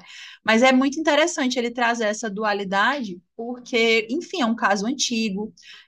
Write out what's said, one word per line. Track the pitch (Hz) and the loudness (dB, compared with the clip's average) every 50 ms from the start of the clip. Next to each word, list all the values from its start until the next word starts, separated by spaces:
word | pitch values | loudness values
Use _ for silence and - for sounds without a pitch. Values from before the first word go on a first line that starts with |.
| - - - - - - - - _ | -12 -16 -20 -20 -20 -20 -20 -6 _
Mas | 214 220 226 254 | 2 4 6 6
é | 262 | 6
muito | 262 254 269 285 277 320 | 6 6 4 2 0 0
interessante | 311 320 294 294 320 - - 330 262 254 247 262 | 0 2 4 4 2 2 0 -2 -2 -2 0 -2
ele | 233 240 | -2 -4
trazer | 240 254 240 233 240 233 220 | -2 0 0 0 0 0 -2
essa | 208 214 220 233 220 | -2 -2 -4 -6 -6
dualidade, | 196 208 220 208 208 202 202 190 196 196 208 240 285 294 233 196 180 - - _ _ | -6 -2 -2 -2 -2 -2 -2 -2 0 2 2 2 0 -2 -6 -8 -10 -12 -16 _ _
porque, | - 233 240 247 247 247 - 254 226 226 226 226 226 220 220 | -12 -10 -10 -10 -12 -10 -4 0 2 2 4 4 2 0 -2
enfim, | 247 349 339 - - 349 | -4 -6 -6 -6 -4 -2
é | 247 220 | 0 0
um | 226 | 0
caso | - 233 196 202 202 196 233 | 0 0 0 2 0 0 -2
antigo, | 294 247 - - 240 226 220 214 190 202 214 220 - - - - - - - | -2 -2 -2 -2 -2 -2 -2 -2 -2 -4 -6 -8 -10 -18 -20 -20 -20 -20 -20